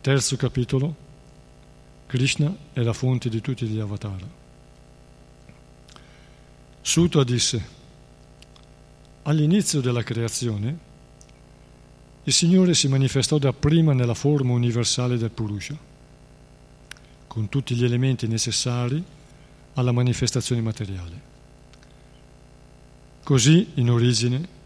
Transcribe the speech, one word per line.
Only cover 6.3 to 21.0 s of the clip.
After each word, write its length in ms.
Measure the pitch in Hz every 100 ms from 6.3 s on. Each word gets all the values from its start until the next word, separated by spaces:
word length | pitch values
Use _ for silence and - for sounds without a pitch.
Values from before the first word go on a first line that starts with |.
| - - - - -
Suta 440 | - - 170 156
disse: 440 | 127 123 - 117 90 - - - - - - - - - - - - - - -
All'inizio 580 | - 156 151 196 - 151
della 240 | 127 120
creazione, 760 | 113 117 117 - 120 104 107 160 - - - - - - - - - - - - - -
il 100 | -
Signore 420 | - 170 185 185
si 120 | 160 139
manifestò 500 | 135 135 135 127 151
dapprima 580 | 139 - 147 165 160
nella 200 | 131 120
forma 380 | 113 139 147 127
universale 680 | 123 120 117 113 - 123 123
del 140 | 113
Purusha, 440 | - 107 101 - 151 - - - - - - - - - - - - - - -
con 220 | 113 107
tutti 260 | 139 127
gli 80 | 120
elementi 460 | 123 120 131 123 113
necessari 720 | 113 117 104 123 123 120 143 180 - - - - - -
alla 180 | - 123
manifestazione 680 | 120 123 120 123 127 - 120
materiale. 680 | 113 107 98 95